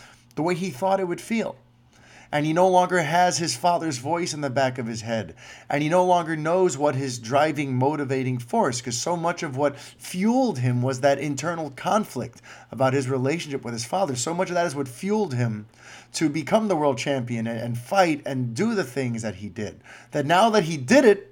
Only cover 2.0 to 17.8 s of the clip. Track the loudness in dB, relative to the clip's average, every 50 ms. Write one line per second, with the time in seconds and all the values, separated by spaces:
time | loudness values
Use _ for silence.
2 | -20 -20 -20 -20 -10 -4 -2 -2 0 2 4 4 4 6 6 4 4 4 2 0
3 | 2 2 4 4 4 4 2 0 -2 -4 -2 0 0 2 2 2 0 -4 -6 -4
4 | -4 -4 -4 -4 -4 -4 -6 -6 -4 -2 0 0 0 0 0 -4 -6 -6 -6 -8
5 | -6 -4 -4 -4 -4 -6 -12 -20 -20 -20 -20 -16 -8 -4 -2 -2 0 2 4 4
6 | 4 4 4 2 2 -2 -4 -4 0 0 2 4 4 2 2 2 0 0 0 0
7 | -2 -4 -6 -8 -4 0 2 4 4 2 2 -2 -4 -2 0 2 2 2 0 0
8 | -2 -2 -2 -2 -2 -2 -4 -4 -4 -4 0 0 0 0 -2 -4 -6 -6 -6 -4
9 | -2 -2 -2 -2 -2 -2 -4 -4 -6 -6 -2 0 0 0 -2 -4 -16 -20 -20 -18
10 | -14 -10 -4 0 2 2 4 2 2 0 0 0 0 2 2 2 0 0 0 2
11 | 4 2 4 2 0 -4 -4 -4 -4 -4 -4 -4 -6 -8 -8 -6 -2 0 0 0
12 | 0 -2 -6 -8 -8 -10 -12 -18 -20 -20 -20 -20 -18 -8 -2 0 2 2 2 2
13 | 0 0 -2 0 0 0 -2 -2 -4 -6 -8 -8 -6 -6 -8 -8 -6 -4 -2 -2
14 | 0 0 -2 -2 -4 -2 -2 -2 -2 -2 0 0 0 0 -2 -4 -6 -6 -8 -6
15 | -4 -2 0 0 0 0 0 -2 0 -2 -2 -6 -10 -14 _ -20 -20 -20 -20 -20
16 | -16 _ -2 0 0 0 0 0 -2 2 2 2 2 2 0 2 2 2 0 0
17 | -2 -2 -2 -2 -2 -4 -4 -4 -4 -4 -4 -4 -4 -6 -6 -6